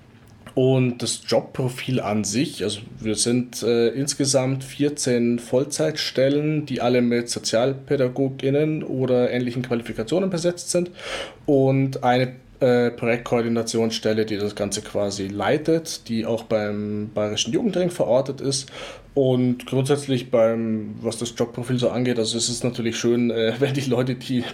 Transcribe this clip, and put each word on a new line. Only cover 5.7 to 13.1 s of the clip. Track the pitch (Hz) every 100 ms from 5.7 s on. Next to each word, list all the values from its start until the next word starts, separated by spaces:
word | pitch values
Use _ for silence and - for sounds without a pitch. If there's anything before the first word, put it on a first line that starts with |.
| - 156 151 - - 135 143 151 151 147
die | 127
alle | 120 123
mit | 120 120 120
SozialpädagogInnen | - - 110 127 135 - 139 123 127 135 135 135 139 156 156
oder | - 131 131 123 123
ähnlichen | 123 123 123
Qualifikationen | 123 117 117 110 110 170 196
besetzt | 180 170 175 -
sind | 175 175 - - - - - -
und | 139 131 135 135 135 123
eine, | 123 131 - - -
äh, | 131 123 120
Projektkoordinationsstelle, | 120 117